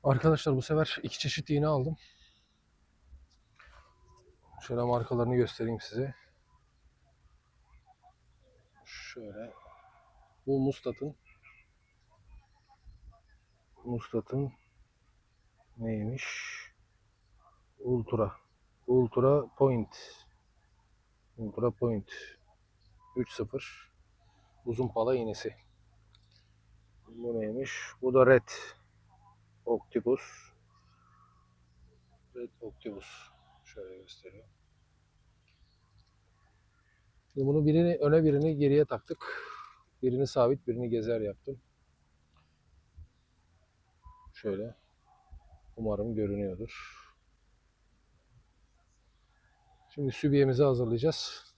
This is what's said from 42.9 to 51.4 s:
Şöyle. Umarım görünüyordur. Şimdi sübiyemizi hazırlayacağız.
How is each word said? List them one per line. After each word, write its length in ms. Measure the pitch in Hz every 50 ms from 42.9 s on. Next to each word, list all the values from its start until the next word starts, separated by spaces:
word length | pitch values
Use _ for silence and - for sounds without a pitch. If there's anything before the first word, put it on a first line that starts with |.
| _ - - - _ _ _ _ _ _ _ _ _ _ _ _ _ _ _ _ _ _ _ - - - - -
Şöyle. 420 | - - - 110 98 95 107 120 113 _ _ _ _ _ _ _ _ _ _ _ - - _ - - - _ - -
Umarım 380 | - 113 110 104 98 104 117 113
görünüyordur. 880 | 107 107 101 101 101 101 98 90 87 110 - - - - - - - - - _ _ _ _ _ _ _ _ _ _ _ _ _ _ _ _ _ _ _ _ _ _ _ _ _ - _ _ _ _ _ _ _ _ _ _ _ _ _ _ _ _ _ _ _ _ _ _ _ _ _ _ _ _ _ _ -
Şimdi 180 | 147 143 135
sübiyemizi 500 | 120 - - 151 139 143 139 135 131 120
hazırlayacağız. 920 | 147 139 131 120 123 113 117 113 120 160 156 - - - - -